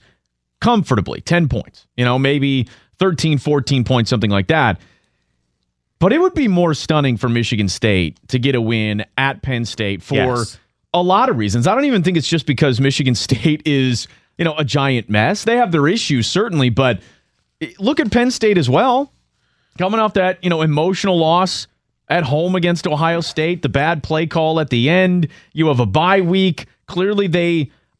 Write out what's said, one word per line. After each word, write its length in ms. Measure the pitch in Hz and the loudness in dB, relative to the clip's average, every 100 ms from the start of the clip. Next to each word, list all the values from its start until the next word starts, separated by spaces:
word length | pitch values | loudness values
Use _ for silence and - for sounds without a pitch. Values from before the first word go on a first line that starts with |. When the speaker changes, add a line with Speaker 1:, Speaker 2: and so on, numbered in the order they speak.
| _ _ _ _ _ - | _ _ _ _ _ -4
Speaker 1:
comfortably, 640 | 214 226 - 110 - - | 0 0 0 -2 -2 -6
ten 260 | - 170 147 | -2 0 0
points, 380 | 110 - - _ - | -2 -8 -18 _ -2
you 80 | |
know, 140 | 123 131 | 0 0
maybe 500 | 135 143 139 135 117 - _ - | 0 0 0 -2 -4 -8 _ -2
thirteen, 400 | 190 170 160 139 | -2 0 0 0
fourteen 460 | 151 147 - 135 | 0 0 0 0
points, 260 | 113 127 110 | 2 0 0
something 220 | 117 107 | 0 0
like 160 | 101 92 | 0 0
that. 340 | 160 120 90 - _ _ _ _ _ _ _ _ _ _ - | 2 2 -2 -8 _ _ _ _ _ _ _ _ _ _ 0
But 140 | 180 | 2
it 60 | 302 | 4
would 140 | 370 | 2
be 140 | 339 240 | 0 0
more 260 | 175 175 | 2 2
stunning 420 | 147 - 156 139 113 | 0 0 0 2 0
for 140 | 123 | 0
Michigan 400 | 117 113 107 98 | 0 -2 0 -2
State 480 | - 113 95 80 - - | 0 0 2 0 -6 -6
to 100 | 127 | -2
get 160 | 135 127 | 0 0
a 60 | |
win 440 | 113 113 107 104 - - | 0 -2 -2 -4 -6 -2
at 240 | 135 - | -2 -2
Penn 220 | 135 123 117 | -6 -4 -6
State 360 | - 104 95 | -6 -6 -6
for 140 | - 131 | -4 0
Speaker 2:
Yes. 420 | 127 123 110 - _ _ _ 175 | 0 -2 -4 -10 _ _ _ -2
Speaker 1:
a 60 | |
lot 260 | 180 196 262 | 2 2 2
of 80 | 135 | 0
reasons. 300 | 104 120 143 | 0 0 0
I 80 | 233 | 2
don't 100 | 285 | 2
even 160 | 220 | 2
think 160 | 170 170 | 2 0
it's 100 | - | 0
just 200 | 165 - | -4 -2
because 320 | 131 147 120 | 0 2 2
Michigan 320 | 135 131 131 117 | 0 0 0 0
<laughs> 0 | |
State 460 | - 110 170 151 156 | 0 0 0 0 0
is, 420 | 139 131 120 - _ _ - | 0 0 -2 -6 _ _ -4
you 80 | 170 | -4
know, 100 | 156 | -2
a 80 | |
giant 460 | 135 147 139 123 101 | -2 0 0 -2 0
mess. 340 | 104 120 208 220 | 0 2 0 0
They 120 | 240 | 0
have 140 | 226 | 2
their 160 | 165 143 | 2 0
issues, 400 | 226 - 127 107 | 0 -2 -2 0
certainly, 420 | 180 226 160 127 | -2 -2 0 0
but 300 | 120 131 98 - _ _ _ _ - 160 - | 0 0 -2 -8 _ _ _ _ -14 -14 -6
look 200 | 202 311 | -4 -2
at 120 | 233 | 0
Penn 180 | 240 247 | 0 0
State 260 | - 220 185 | 0 2 2
as 100 | 123 | 2
well. 420 | 143 262 254 294 _ _ _ _ _ _ - | 2 2 0 -2 _ _ _ _ _ _ -6
Coming 200 | 185 220 | -2 0
off 140 | 214 196 | 0 0
that, 280 | 185 185 | 0 0
you 60 | 175 | -2
know, 120 | 165 | 0
emotional 560 | 156 147 175 185 196 175 | 2 2 0 0 0 2
loss 480 | 160 175 185 - - _ _ _ - | 2 2 0 -4 -12 _ _ _ -4
at 140 | 170 | -2
home 320 | 135 147 180 185 | 0 -2 0 0
against 300 | 175 170 180 | 0 0 -2
Ohio 340 | 147 165 170 | -2 0 -2
State, 400 | 160 - 160 175 | -4 -4 -4 -2
the 60 | 135 | -2
bad 340 | 139 156 165 | -2 0 -2
play 220 | - 156 165 | -2 -4 -2
call 320 | 165 160 160 | -2 0 0
at 100 | 147 | 0
the 200 | 120 131 | 0 2
end. 380 | 180 185 180 160 - _ | 2 2 2 -2 -6 _
You 140 | 151 160 | -2 0
have 120 | 127 | 2
a 60 | 107 | 2
bye 360 | 151 175 196 | 2 2 2
week. 440 | 175 190 190 - - _ - | 2 2 2 -2 -8 _ -10
Clearly, 400 | 175 196 202 196 | -4 -2 0 0
they, 420 | 175 170 165 135 _ _ | 0 0 0 -4 _ _